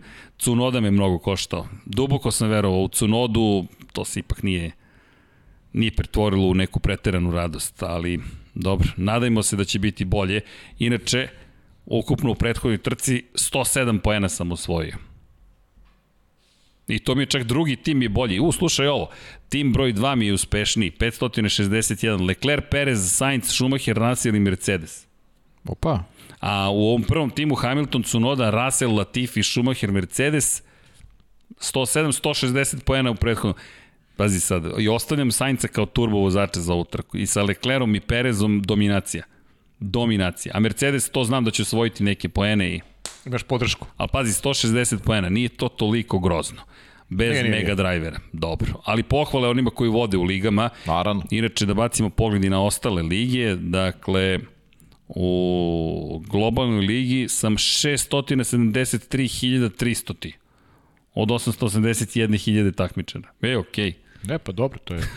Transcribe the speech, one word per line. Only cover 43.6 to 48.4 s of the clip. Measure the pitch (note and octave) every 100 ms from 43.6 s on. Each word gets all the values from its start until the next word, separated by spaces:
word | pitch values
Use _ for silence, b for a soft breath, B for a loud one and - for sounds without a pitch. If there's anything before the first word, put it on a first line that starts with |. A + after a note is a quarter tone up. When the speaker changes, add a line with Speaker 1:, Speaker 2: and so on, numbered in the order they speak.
| A#2 - - -
Speaker 1:
A | -
pazi, | C3+ A#2+
sto | G2+ C#3+
šezdeset | C#3 A2+ A#2 A#2+ G#2
poena, | - G#2+ F2+
nije | G#2 A#2+
to | - B2+
toliko | - G#2+ A#2 G#2 G2
grozno. | F2+ E2 - - - B B B B
Bez | F#2 A#2
Speaker 2:
Nije, | C#3+
nije, | A#2+
Speaker 1:
mega | A2
Speaker 2:
nije. | G2 G2
Speaker 1:
drivera, | F#2 F2 D#2+ - -
dobro. | D#2+